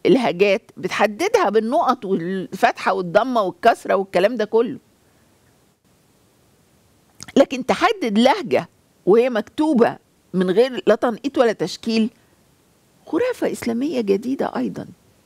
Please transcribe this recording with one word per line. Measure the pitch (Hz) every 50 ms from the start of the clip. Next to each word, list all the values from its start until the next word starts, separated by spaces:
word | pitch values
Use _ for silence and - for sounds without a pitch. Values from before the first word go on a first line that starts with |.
| _
الهجات، | - 339 285 240 147 165 175 196 202 190 226 - _ -
بتحددها | - - 185 - - 208 214 208 208 320 403 - 440 359 302
بالنقط | 202 220 220 220 254 320 330 247 247 - -
والفتحة | 190 190 - 165 175 190 190 175 - - 185 - 233 - - - - 190
والضمة | 190 190 175 165 202 220 262 254 233 208
والكسرة | 180 175 - - 226 240 - - 202 196
والكلام | 196 196 190 - 180 180 208 254
ده | 226 214
كله. | 202 - 220 240 226 139 - _ _ _ _ _ _ _ _ _ _ _ _ _ _ _ _ _ _ _ _ _ _ _ _ _ _ _ _ _ _ _ _ _ _ _ _ _ _ _ _ _ _ _ _ _ _ _ _ - - -
لكن | 254 277 - - 277 262
تحدد | - 190 - - - 466 403 349 240 202 208
لهجة | 233 277 285 427 330 208 127 113 165 - _ _ _ _ _ _ _
وهي | - 190 233 240 262
مكتوبة | 247 214 208 - _ - 311 311 311 226 226 156 139 - _ _ _ _ _ _ -
من | 180 185 180
غير | 180 196 240 - 254 220 -
لا | - 214
تنقيط | 233 - 254 226 190 _ 285 - 320
ولا | 254 233 202
تشكيل، | - - 202 - - - 226 220 226 220 220 - _ _ _ _ _ _ _ _ _ _ _ _ _ _ _ _ _ _
خرافة | - - 320 480 508 466 - 330 - -
إسلامية | 208 - 254 233 233 262 302 339 254
جديدة | 233 196 196 196 220 240 269 285 - - -
أيضًا. | - 254 214 170 - - - - _ _ _ _ _ _